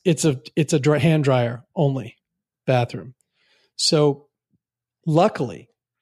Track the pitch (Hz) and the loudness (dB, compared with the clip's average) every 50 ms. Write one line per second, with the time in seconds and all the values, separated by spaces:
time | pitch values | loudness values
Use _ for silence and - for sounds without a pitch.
0 | - 180 160 - - 160 131 127 - - - 165 160 - 170 147 127 147 151 143 | -2 -2 0 0 0 0 -2 -2 -6 -6 -4 -4 -2 0 -2 0 2 2 2 2
1 | - 170 156 156 143 143 131 123 120 117 123 117 - _ _ - 151 139 135 131 | 2 2 2 2 2 2 2 2 0 -2 -4 -8 -14 _ _ -2 0 0 0 -4
2 | 123 120 - _ _ _ _ _ _ _ _ _ _ - 131 123 120 - - - | -8 -12 -16 _ _ _ _ _ _ _ _ _ _ -2 0 0 -2 -2 -6 -12
3 | 85 131 - _ _ _ _ _ _ _ _ _ _ _ _ - - - 170 151 | -16 -18 -20 _ _ _ _ _ _ _ _ _ _ _ _ -2 0 2 4 4
4 | 147 147 139 147 - _ _ _ _ _ _ _ _ _ _ _ _ _ _ _ | 4 2 0 -2 -8 _ _ _ _ _ _ _ _ _ _ _ _ _ _ _
5 | _ 170 151 165 185 220 220 - 143 113 87 - - _ _ _ _ _ _ _ | _ 0 2 2 2 2 0 -4 -8 -8 -10 -14 -20 _ _ _ _ _ _ _